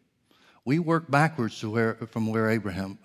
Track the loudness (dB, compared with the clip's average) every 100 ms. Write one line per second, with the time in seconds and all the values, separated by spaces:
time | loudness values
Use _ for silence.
0 | _ _ _ _ _ _ -2 0 2 0
1 | 2 4 4 2 -4 -4 -4 0 0 -2
2 | -8 -4 -2 0 2 2 0 -6 -8 -10